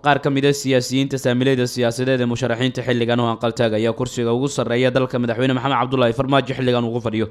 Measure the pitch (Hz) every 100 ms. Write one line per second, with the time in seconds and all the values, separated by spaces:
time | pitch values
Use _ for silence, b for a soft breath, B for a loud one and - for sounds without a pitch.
0 | 147 139 147 135 143 143 131 131 123 131
1 | 139 139 131 123 131 131 123 123 117 113
2 | 131 131 120 117 120 117 127 127 120 120
3 | 117 120 117 113 120 113 117 107 113 113
4 | 127 - 117 120 139 139 117 120 127 127
5 | 127 131 120 110 131 127 131 135 127 131
6 | 120 117 135 139 135 127 127 123 117 120
7 | 113 110 107